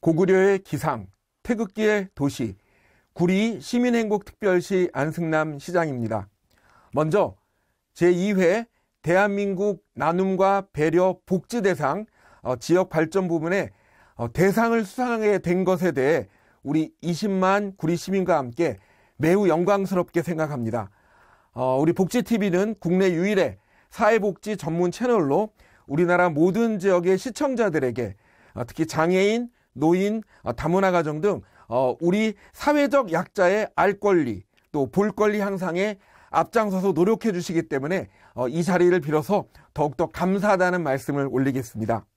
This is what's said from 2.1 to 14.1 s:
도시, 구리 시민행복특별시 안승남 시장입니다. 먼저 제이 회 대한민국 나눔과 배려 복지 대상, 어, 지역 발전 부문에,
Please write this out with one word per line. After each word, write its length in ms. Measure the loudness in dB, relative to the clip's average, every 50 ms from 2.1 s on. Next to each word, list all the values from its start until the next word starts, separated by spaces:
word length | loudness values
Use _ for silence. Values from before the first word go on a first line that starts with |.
| _
도시, 420 | -4 -4 -4 -2 -4 -6 -8 -8 _ _ _ _ _ _ _ _ _ _ _ _
구리 480 | 0 0 2 2 2 0 0 -2 -6
시민행복특별시 1300 | -8 -4 -2 0 2 2 2 0 0 0 -2 -4 -4 -8 -16 _ 0 2 2 2 2 0 0 0 0 0 -2
안승남 640 | -4 -4 -4 -4 -4 -4 -2 0 0 0 -2 -6 -10
시장입니다. 680 | -12 -4 -2 -2 0 0 -4 -6 -4 -4 -4 -6 -6 -8 _ _ _ _ _ _ _ _ _ _ _ _ -2
먼저 420 | -2 0 2 2 2 0 0 -4 _ _ _ _ _ _ _ _ _ _ _ _
제이 400 | 0 2 2 2 2 0 0 0
회 320 | 2 2 2 2 0 -2 _ _ _ _ _ _ _ _
대한민국 840 | 2 2 2 2 2 0 -2 -2 -4 -2 -2 -2 -2 -2 -4 _ _ _
나눔과 760 | -4 -2 -2 0 0 0 0 2 2 2 2 2 0 -2 _ _
배려 460 | -2 0 2 2 2 2 2 0 -4 _
복지 340 | -4 -4 -4 -4 _ -6 -2
대상, 460 | 0 0 0 0 -2 -4 -4 -4 -8 _ _ _ _ _ -20 _ -6
어, 140 | -6 -6
지역 320 | -6 0 2 2 2 2 0
발전 400 | 0 -2 -2 0 0 -2 -2 0
부문에, 420 | -2 -2 -2 -2 -2 -2 -4 -6 _ _ _ _ _ _ _ _